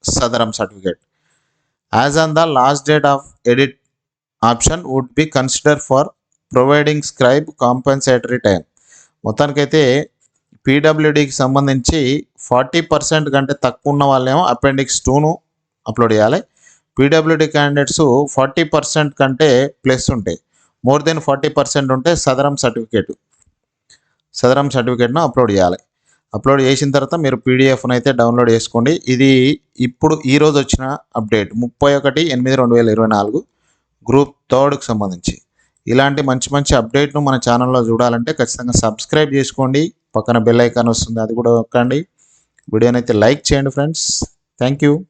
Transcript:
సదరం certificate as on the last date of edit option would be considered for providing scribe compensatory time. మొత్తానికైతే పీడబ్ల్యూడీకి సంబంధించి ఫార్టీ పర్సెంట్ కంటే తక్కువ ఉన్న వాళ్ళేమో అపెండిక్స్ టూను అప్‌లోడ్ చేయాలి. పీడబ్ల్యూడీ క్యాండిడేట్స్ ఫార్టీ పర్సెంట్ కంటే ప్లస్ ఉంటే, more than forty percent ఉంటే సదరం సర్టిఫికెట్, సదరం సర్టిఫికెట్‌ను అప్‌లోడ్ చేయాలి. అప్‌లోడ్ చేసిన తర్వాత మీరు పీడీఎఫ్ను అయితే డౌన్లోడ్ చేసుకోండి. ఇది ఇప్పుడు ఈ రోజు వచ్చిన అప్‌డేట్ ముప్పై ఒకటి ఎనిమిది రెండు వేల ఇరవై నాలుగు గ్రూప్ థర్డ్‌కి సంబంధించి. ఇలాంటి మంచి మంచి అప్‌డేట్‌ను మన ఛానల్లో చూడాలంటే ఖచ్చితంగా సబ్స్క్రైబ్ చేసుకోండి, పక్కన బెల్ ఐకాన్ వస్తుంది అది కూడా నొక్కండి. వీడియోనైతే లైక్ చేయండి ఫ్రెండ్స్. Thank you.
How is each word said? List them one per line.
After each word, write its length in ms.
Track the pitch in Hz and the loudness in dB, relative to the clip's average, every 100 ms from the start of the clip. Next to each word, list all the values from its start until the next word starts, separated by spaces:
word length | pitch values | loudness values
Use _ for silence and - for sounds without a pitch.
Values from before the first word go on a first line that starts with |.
సదరం 460 | - - 120 117 113 107 | -6 -4 -2 -2 -4 -4
certificate 400 | 101 101 92 85 _ _ _ _ _ _ _ _ _ | -8 -6 -8 -8 _ _ _ _ _ _ _ _ _
as 200 | 110 139 147 | -2 0 0
on 80 | 160 156 | 0 0
the 60 | 165 135 | 0 2
last 260 | 127 143 147 | 2 0 0
date 180 | 151 143 | 0 2
of 100 | 139 - _ 120 | 0 -4 _ -2
edit 200 | 123 139 - _ _ _ _ _ _ | 0 0 -4 _ _ _ _ _ _
option 360 | 113 120 - 160 165 | -2 0 -2 -4 -6
would 160 | 131 127 - | -6 -4 -4
be 60 | 156 143 | -2 -2
considered 440 | 131 - 151 147 - | -4 -2 0 -2 0
for 140 | 135 - _ _ _ _ | 0 0 _ _ _ _
providing 480 | 123 131 147 147 151 - | 0 2 2 2 -2 -6
scribe 360 | - 127 139 160 - | 0 2 2 -2 -4
compensatory 760 | 123 127 135 135 135 123 117 123 104 | -2 0 -2 -2 0 -2 -2 -2 0
time. 180 | 92 - _ _ - _ _ | 0 -4 _ _ -20 _ _
మొత్తానికైతే 580 | - 107 143 143 139 151 135 135 - _ _ _ _ _ - | -10 -2 -2 0 0 2 2 0 -4 _ _ _ _ _ 0
పీడబ్ల్యూడీకి 720 | 139 151 156 151 147 143 - | 2 2 2 2 2 -2 -2
సంబంధించి 580 | 131 135 139 131 123 160 127 143 - _ - | 0 2 0 0 -2 -2 -2 -2 -6 _ -2
ఫార్టీ 340 | 123 135 170 165 | -2 0 -2 0
పర్సెంట్ 360 | 151 143 156 147 | -2 0 -2 0
కంటే 220 | 135 135 143 127 | -2 -2 -2 -4
తక్కువ 260 | - 143 | -4 -4
ఉన్న 100 | 143 139 | 0 2
వాళ్ళేమో 300 | 135 127 143 180 | 2 0 0 0
అపెండిక్స్ 440 | 123 139 135 131 - - | 0 0 0 -4 -4 0
టూను 240 | 135 151 170 _ _ _ _ - | 0 0 -4 _ _ _ _ -10
అప్‌లోడ్ 280 | 110 117 107 | 0 2 4
చేయాలి. 240 | 107 165 - _ _ _ _ - | 2 0 -6 _ _ _ _ 0
పీడబ్ల్యూడీ 520 | 139 160 156 160 156 147 | 2 2 2 0 0 0
క్యాండిడేట్స్ 460 | 143 143 139 - 151 123 143 - | 0 0 -2 0 2 2 0 -2
ఫార్టీ 280 | 135 151 156 | -2 -2 -2
పర్సెంట్ 400 | 156 - 156 147 - | -2 -2 -2 -2 0
కంటే 300 | 139 127 156 123 139 - | -2 2 2 2 0 -4
ప్లస్ 240 | 131 127 - 131 | -2 -2 -2 -4
ఉంటే, 180 | 95 85 _ _ _ _ | -6 -8 _ _ _ _
more 160 | 123 143 147 | 0 2 2
than 120 | 160 147 | -2 -2
forty 240 | 139 147 - | -2 -2 -2
percent 320 | 139 147 135 131 | -2 -2 -2 -2
ఉంటే 140 | 135 165 | 0 0
సదరం 300 | - 131 143 139 | 0 0 0 0
సర్టిఫికెట్, 480 | 127 113 113 110 - - _ _ _ _ _ _ _ - _ _ _ | -4 -4 -4 -4 -4 -10 _ _ _ _ _ _ _ -20 _ _ _
సదరం 340 | - 123 131 143 123 | -2 0 2 0 -2
సర్టిఫికెట్‌ను 440 | 117 123 120 147 156 | -2 -2 -2 0 -2
అప్‌లోడ్ 240 | 123 120 98 | 0 0 2
చేయాలి. 220 | 90 90 _ _ _ _ _ 104 | 2 0 _ _ _ _ _ -4
అప్‌లోడ్ 240 | 135 139 131 | 0 2 2
చేసిన 220 | 135 143 | 0 0
తర్వాత 220 | 139 135 170 | 0 -2 -2
మీరు 120 | 143 127 | -2 -2
పీడీఎఫ్ను 480 | 131 127 135 131 123 123 | 0 2 2 2 0 0
అయితే 140 | 131 123 | 0 0
డౌన్లోడ్ 300 | 117 120 120 | 2 2 2
చేసుకోండి. 380 | 113 - 120 120 165 - | 2 0 -2 0 -2 -2
ఇది 180 | 127 135 131 127 - _ - 123 | 2 4 4 2 -2 _ -6 -6
ఇప్పుడు 280 | - 156 156 127 | 0 -2 0 0
ఈ 20 | 143 | 2
రోజు 140 | 151 143 | 4 2
వచ్చిన 220 | 131 - 131 147 _ 120 | -2 -4 -4 -10 _ -8
అప్‌డేట్ 320 | 107 110 98 107 | -2 -2 -2 -6
ముప్పై 280 | 120 _ 143 139 | -6 _ 0 2
ఒకటి 240 | 139 139 165 | 0 -2 -2
ఎనిమిది 200 | 127 127 131 | -2 0 0
రెండు 140 | 123 117 | 2 2
వేల 100 | 113 | 2
ఇరవై 160 | 107 110 | 2 2
నాలుగు 260 | 104 101 120 - _ _ _ _ _ - | 0 0 -4 -8 _ _ _ _ _ 0
గ్రూప్ 260 | 131 139 _ _ | 0 0 _ _
థర్డ్‌కి 340 | 127 139 139 - | 0 2 -2 -6
సంబంధించి. 440 | 110 101 90 - - _ _ _ _ - | -4 -4 -6 -8 -10 _ _ _ _ -2
ఇలాంటి 360 | 120 139 139 139 | 0 2 0 -2
మంచి 180 | 127 - | -2 -2
మంచి 180 | 139 143 135 | -4 0 0
అప్‌డేట్‌ను 420 | 113 139 143 147 143 | 0 0 0 0 0
మన 80 | 131 120 | 0 0
ఛానల్లో 360 | 120 127 127 113 | 0 2 0 0
చూడాలంటే 420 | 113 120 117 120 156 | 2 0 0 -4 -4
ఖచ్చితంగా 340 | 120 - 123 117 | -4 -4 -4 -2
సబ్స్క్రైబ్ 480 | 113 107 - 151 151 135 | -2 -6 -4 0 0 0
చేసుకోండి, 440 | 131 - 131 139 165 _ _ 110 | -2 -2 -2 0 -2 _ _ -6
పక్కన 220 | 107 117 110 | 0 0 2
బెల్ 180 | 120 120 | 4 2
ఐకాన్ 240 | 120 117 | 2 0
వస్తుంది 260 | 113 - 113 | 0 -4 -6
అది 100 | 110 117 | -4 -2
కూడా 120 | 117 117 | 0 0
నొక్కండి. 420 | 113 123 123 135 170 _ _ _ _ _ - | 0 -2 0 -2 -6 _ _ _ _ _ -6
వీడియోనైతే 400 | 107 120 123 120 107 | 0 2 2 0 2
లైక్ 180 | 107 147 - | 2 2 0
చేయండి 220 | 143 139 131 | 0 0 -2
ఫ్రెండ్స్. 300 | 147 165 - - - _ _ _ | -4 -4 -6 -6 -8 _ _ _
Thank 200 | 131 139 147 | -4 2 2
you. 80 | 151 185 | 0 -4